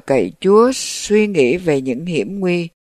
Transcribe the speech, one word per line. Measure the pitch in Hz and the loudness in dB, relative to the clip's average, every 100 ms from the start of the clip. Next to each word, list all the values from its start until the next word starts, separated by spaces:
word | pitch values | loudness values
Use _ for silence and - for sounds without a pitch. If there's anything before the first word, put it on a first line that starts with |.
| - | 4
cậy | 135 92 - | 0 0 -2
Chúa | 185 208 247 | 2 4 4
suy | 262 - - - 208 214 | 0 -8 -10 0 0 2
nghĩ | 185 123 170 | 2 2 2
về | 180 143 | 0 -2
những | 131 123 170 | -2 -6 -4
hiểm | 160 110 196 | -4 -4 -4
nguy | 185 175 165 _ | -2 -2 -4 _